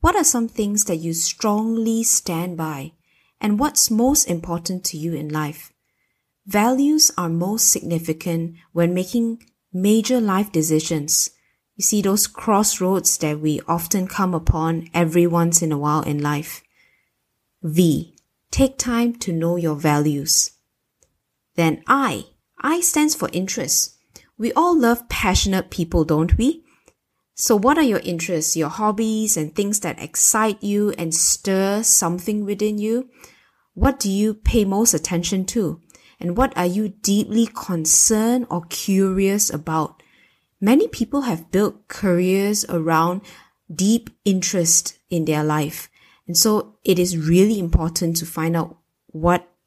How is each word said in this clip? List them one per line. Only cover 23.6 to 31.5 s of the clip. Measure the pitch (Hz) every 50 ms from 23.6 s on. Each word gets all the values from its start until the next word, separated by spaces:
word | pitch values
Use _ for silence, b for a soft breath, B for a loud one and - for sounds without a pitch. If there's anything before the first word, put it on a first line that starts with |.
| 143 165 - - - - _ _ b b b b b b b _
We | 214 226 -
all | 277 330 349 349
love | 320 247 233 240 233 - _
passionate | - - - 202 180 - - 202 190 190 - -
people, | - - 170 165 - 175 156
don't | 147 151 151 160 180 - -
we? | 220 262 330 - b b b b b b b b _ _ _ _ _ _ _
So | - - - 233
what | 208 190 247 294
are | 320 320
your | 254 208 175
interests, | - - 175 165 - - 185 156 156 - -
your | 165 156 147
hobbies, | 170 - 214 214 214 202 226 220 220 220 220 214 -
and | 170 156 151 -
things | - 202 202 208 208
that | - 180 135 - -
excite | 147 _ - - - - 220 214 220 202 214 -
you | 202 202 208 208 208 -
and | - 175 165 165
stir | - - - - - - 202